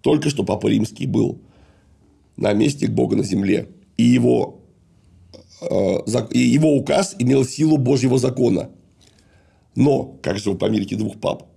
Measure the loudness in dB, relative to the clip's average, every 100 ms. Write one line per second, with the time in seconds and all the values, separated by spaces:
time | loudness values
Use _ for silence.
0 | 2 0 0 -2 -4 -2 0 0 -2 -6
1 | -2 0 0 -4 -16 _ -20 _ _ _
2 | _ _ _ -4 0 2 0 0 -4 -2
3 | 0 0 -2 -2 0 -2 -4 -18 _ 0
4 | 4 4 4 2 -2 -10 _ _ _ _
5 | _ _ -20 -20 _ -12 -4 0 0 -2
6 | -2 -4 0 0 2 4 4 2 2 0
7 | -2 -2 0 2 0 0 2 2 2 2
8 | 2 2 0 0 0 0 -4 -16 _ _
9 | _ _ _ _ _ _ _ 0 2 2
10 | -4 -8 -6 -4 -4 -2 -2 -2 -2 -6
11 | -6 -4 -6 -6 -12